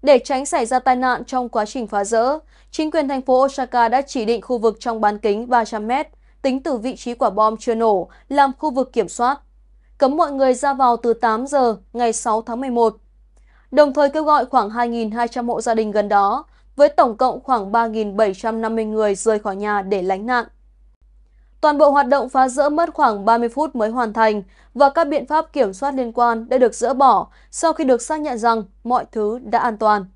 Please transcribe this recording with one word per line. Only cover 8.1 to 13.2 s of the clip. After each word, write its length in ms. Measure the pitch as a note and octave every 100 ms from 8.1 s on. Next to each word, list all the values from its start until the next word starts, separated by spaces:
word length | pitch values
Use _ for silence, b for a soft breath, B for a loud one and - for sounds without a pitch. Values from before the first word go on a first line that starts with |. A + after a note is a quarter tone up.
| b b
làm 220 | C#4 C#4 C4
khu 120 | D#4
vực 220 | C4 C4
kiểm 160 | B3 F#3
soát, 300 | - A#3+ C#4+ _ _ _ _ _ _
cấm 200 | C4 D4+
mọi 140 | D#4+
người 220 | C4+ C4+
ra 200 | B3+ C#4+
vào 240 | C4 B3+ A#3
từ 160 | A#3+
tám 340 | A3+ A#3 A3 C4+
giờ 280 | C#4+ B3 G3+ _
ngày 200 | A#3 A#3
sáu 280 | A3 B3 A3
tháng 200 | A3+ A#3
mười 80 | C4+
một, 280 | A#3 A3+ G#3+ _ _